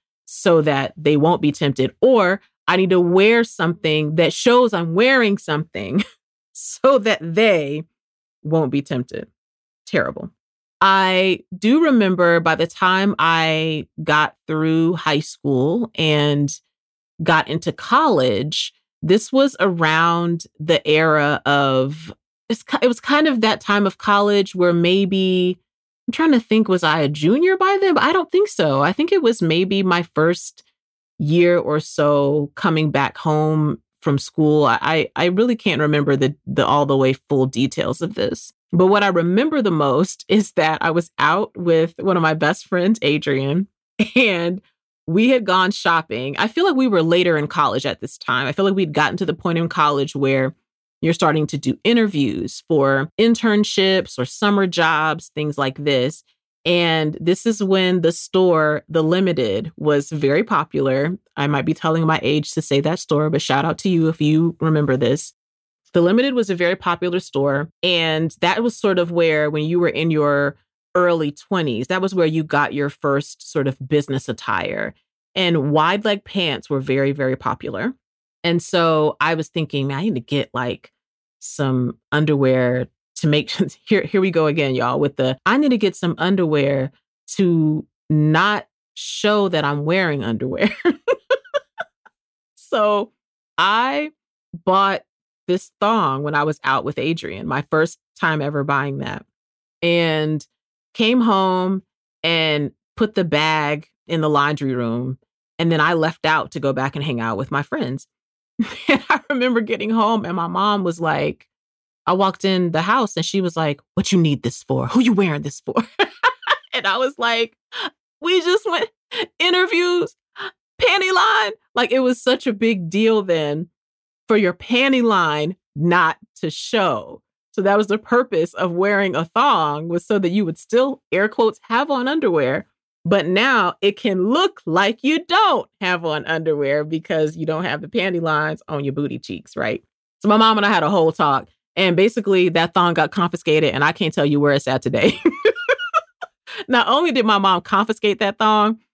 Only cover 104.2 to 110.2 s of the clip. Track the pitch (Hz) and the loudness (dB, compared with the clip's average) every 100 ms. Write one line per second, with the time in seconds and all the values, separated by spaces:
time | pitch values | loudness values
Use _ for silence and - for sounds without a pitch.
104.2 | 156 147 143 147 139 123 117 117 127 131 | 0 2 0 -2 -4 -2 -2 -4 -6 -10
105.2 | _ _ _ - 170 160 151 170 156 - | _ _ _ -4 0 2 2 2 0 -2
106.2 | 156 156 - 147 139 131 131 147 143 123 | 0 0 -2 -4 -4 -2 -4 -4 -6 -4
107.2 | 113 104 135 143 143 311 170 135 - _ | -4 -6 -4 -6 -4 -6 -6 -8 -12 _
108.2 | _ _ _ - 220 - - 285 - 339 | _ _ _ -8 -8 -6 -2 0 0 -2
109.2 | - 269 247 233 220 208 208 226 214 226 | -2 -2 0 0 -2 -4 -2 0 0 0